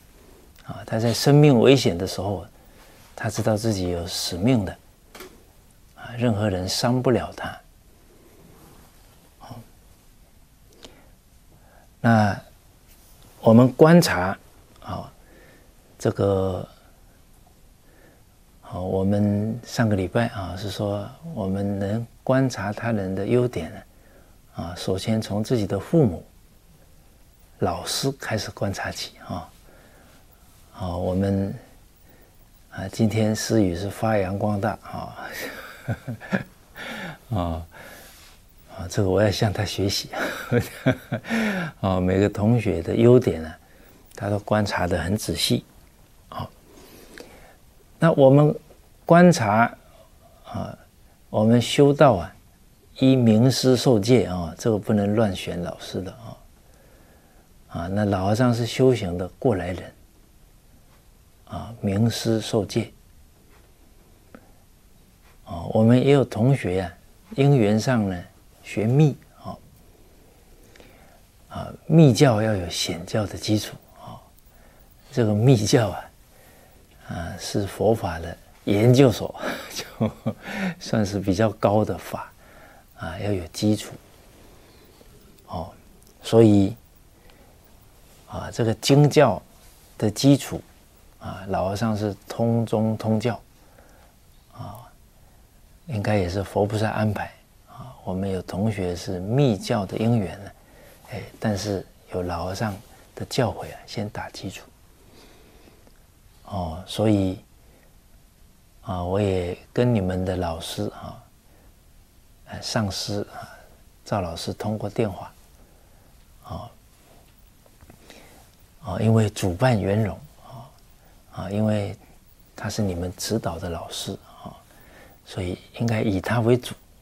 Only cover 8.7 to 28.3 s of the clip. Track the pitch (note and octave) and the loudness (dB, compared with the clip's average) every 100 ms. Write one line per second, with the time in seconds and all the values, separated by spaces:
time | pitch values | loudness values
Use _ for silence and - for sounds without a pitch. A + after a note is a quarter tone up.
8.7 | - - - - - - _ - A#2 - | -20 -20 -20 -20 -20 -20 _ -20 -20 -20
9.7 | - - - - - - - - _ - | -20 -20 -20 -20 -20 -20 -20 -20 _ -20
10.7 | - - - - _ _ _ _ - - | -20 -20 -20 -20 _ _ _ _ -20 -20
11.7 | - - _ A#2+ A2+ G#2 F#2 - - - | -20 -20 _ 4 4 4 -2 -10 -20 -20
12.7 | _ - - - - - - - A2+ B2+ | _ -20 -20 -20 -20 -20 -2 6 8 8
13.7 | - D#3 F3 - F#2 F#2 - - - - | 8 8 8 6 0 -4 -6 -14 -20 -20
14.7 | - - F#2 - - - - - - _ | -20 -12 -12 -12 -18 -20 -20 -20 -20 _
15.7 | _ _ - A#2 A2 G2+ G2 F#2+ F#2 - | _ _ -6 -4 0 0 0 -2 -4 -10
16.7 | - _ _ - _ _ - - _ - | -18 _ _ -20 _ _ -20 -20 _ -20
17.7 | _ _ - - _ _ _ _ - - | _ _ -20 -20 _ _ _ _ -20 -14
18.7 | F#2+ F#2 F#2+ G2 G#2 G#2 G#2 G#2+ A#2 - | -8 -4 0 2 2 2 0 -2 -6 -6
19.7 | - A2+ G2+ F#2 A#2 A#2 G#2+ F#2 F2+ G2+ | -2 0 0 0 -2 -2 -4 -10 -10 -10
20.7 | - G#2 G2+ G2+ B2+ E3 C#3+ F#2+ G2 G2+ | -6 -4 -4 -8 -14 -14 -8 -4 -4 -4
21.7 | G2 G2 A2 A#2 - - C3 C3 A2+ G2+ | -4 -4 -4 -6 -8 -2 0 0 -2 -8
22.7 | G#2 A2+ A2 F#2 F#2+ G2+ B2 B2 G#2 D#2+ | -6 -4 -4 -4 -4 0 2 2 -2 -10
23.7 | - - _ _ - - - _ - E2+ | -14 -20 _ _ -20 -20 -20 _ -12 -10
24.7 | F#2 - F#2+ - A2 G#2+ G2+ A2 B2+ G2 | -8 -4 -4 -2 -2 -2 -4 -2 -2 -2
25.7 | G2 - E3+ B2 E2 - _ _ _ _ | -4 0 2 2 0 -12 _ _ _ _
26.7 | - - - _ _ - _ - - F#2 | -20 -20 -20 _ _ -20 _ -18 -6 -4
27.7 | F2 - - C3+ C3+ - | -4 -6 -4 -4 -6 -6